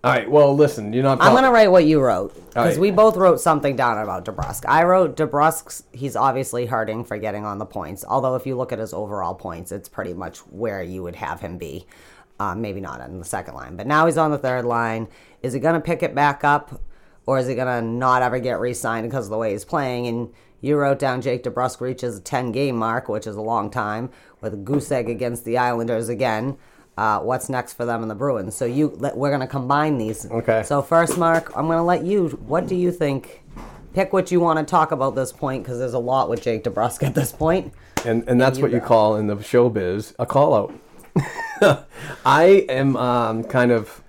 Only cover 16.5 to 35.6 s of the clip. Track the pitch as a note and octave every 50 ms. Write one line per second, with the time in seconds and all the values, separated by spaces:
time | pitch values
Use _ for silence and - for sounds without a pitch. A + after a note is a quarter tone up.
16.5 | D3 C#3+ C#3+ - C#3+ - - - - - - - _ _ _ - C3+ C3+ B2+ B2+
17.5 | C3 A2+ B2+ B2+ B2 A#2+ A2+ A2+ A2+ B2 C3 C3 B2+ B2+ B2+ B2 B2 B2+ A#2+ B2+
18.5 | A#2 F2+ A2+ B2+ B2 - - A#2 A2+ A2+ A2 A#2+ B2 C3+ A2 G2 G#2+ A2 A#2 A2
19.5 | G2 G#2+ - - - D#3 C#3 B2+ B2 A#2+ B2 A#2+ A2+ A#2+ A#2+ A2+ - _ _ _
20.5 | _ _ - C3+ D3 D3 C#3+ C#3 C#3 C3+ C#3+ C3+ B2 B2+ A2+ C3+ B2 B2 - B2
21.5 | - A#2+ B2+ B2+ B2+ - B2 B2+ B2+ B2+ - B2 A2 G2 - - - B2+ B2+ B2
22.5 | G#2+ C3 C#3+ C#3 B2 A#2 A2 A2+ A2+ B2 - - G#2+ A2 - A2+ G2+ G2+ G#2+ A2
23.5 | A#2 A2 G#2 G#2+ - A#2+ G#2+ G#2 G#2+ A2 A#2+ C3 - - _ _ _ _ - A2
24.5 | G#2 G2+ G2 G#2+ C#3 C#3+ C#3 - C#3+ B2 A#2 A#2 A#2+ G2+ B2+ A#2+ A#2+ A#2 - A2+
25.5 | A#2 B2 B2 B2 A#2+ A#2 A#2 A#2 A#2+ A2 A#2 A2 A#2+ G#2+ C3 A#2+ A2 G#2+ A#2 C3+
26.5 | C#3 - - _ _ _ _ _ _ - G#2+ G#2+ G#2 G2 D2+ A2 B2+ B2+ - -
27.5 | C3+ B2 B2 - - - A#2+ A#2+ A#2 A2+ A2+ A2 G#2+ G2 C3+ C#3+ B2+ A2 F#2 G2+
28.5 | - - C3 A#2 B2 C#3+ D3+ D3 - E2 A#2+ C#3 - A#2 C3+ C#3+ C#3 C#3 C3 B2
29.5 | - C3+ B2 B2+ C#3+ D3 D3+ D#3 D3 B2+ G#2+ A2 A2 - - - - A2+ A2+ -
30.5 | A2+ A2 G#2 - D3 C#3+ C3+ - E3 E3 E3+ - - F3+ E3+ E3 E3 E3 E3 -
31.5 | - - C#3+ D#3+ E3 E3 E3+ F3 F3+ E3 - F3 G#3 G#3 F3+ D3+ - - - A2+
32.5 | D3 E3+ F3+ F3+ F#3 F3+ F3+ F3+ F3 - E3 C#3+ C#3 C3 - - - - - -
33.5 | - - - - - - - - - F#3 F#3+ F#3+ G3 F#3 F3+ - F3+ F3 E3+ E3+
34.5 | D#3+ D#3 D3+ D3 F#3 E3 D#3 D#3 E3 C3 C3 C3+ - C3+ C3 B2 - - - C3+
35.5 | C3 B2+